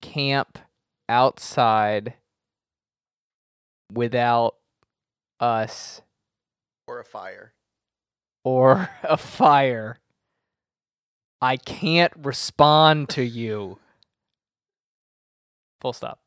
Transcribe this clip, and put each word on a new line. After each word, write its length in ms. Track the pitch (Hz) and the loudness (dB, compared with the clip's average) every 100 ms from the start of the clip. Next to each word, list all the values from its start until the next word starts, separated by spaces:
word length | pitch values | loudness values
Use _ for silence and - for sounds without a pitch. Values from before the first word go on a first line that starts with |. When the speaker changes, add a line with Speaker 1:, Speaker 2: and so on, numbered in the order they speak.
Speaker 1:
Camp 560 | - 147 139 139 - - _ _ _ _ _ | -14 -6 -2 -2 -4 -10 _ _ _ _ _
outside 1040 | 117 127 - - - 120 110 107 107 107 - _ _ _ _ _ _ _ _ _ _ _ _ _ _ _ _ _ | 2 2 0 -10 -2 2 2 0 -2 -6 -16 _ _ _ _ _ _ _ _ _ _ _ _ _ _ _ _ _
without 640 | 107 120 123 120 117 117 - _ _ _ _ _ _ _ _ | -6 -2 0 0 2 0 -4 _ _ _ _ _ _ _ _
us. 600 | 120 113 110 - - - _ _ _ _ _ _ _ _ - | -2 -2 -4 -10 -18 -20 _ _ _ _ _ _ _ _ -18
Speaker 2:
Or 140 | 120 | -16
a 40 | |
fire. 480 | 113 - 95 92 101 _ _ _ _ _ _ _ _ _ | -14 -16 -16 -18 -20 _ _ _ _ _ _ _ _ _
Speaker 1:
Or 440 | 131 127 131 131 - - | -2 4 6 4 2 -8
<laughs> 60 | |
a 140 | - 151 | -4 -4
fire. 840 | - - 359 143 135 117 110 117 _ _ _ _ _ _ _ _ _ _ _ _ _ _ | -4 2 4 4 2 -4 -10 -14 _ _ _ _ _ _ _ _ _ _ _ _ _ _
I 140 | 127 131 | -4 -4
can't 560 | - - 160 165 175 - | -6 -8 -2 2 2 -2
respond 880 | 139 135 - - 147 151 156 156 143 | -10 -8 -10 4 4 6 4 2 -2
to 120 | - | -6
you. 540 | 123 117 113 107 101 95 _ _ _ _ _ _ _ _ _ _ _ _ _ _ _ _ _ _ _ _ | -6 -6 -8 -8 -10 -16 _ _ _ _ _ _ _ _ _ _ _ _ _ _ _ _ _ _ _ _
Full 120 | 131 | -10
stop. 280 | 120 - - | -10 -14 -16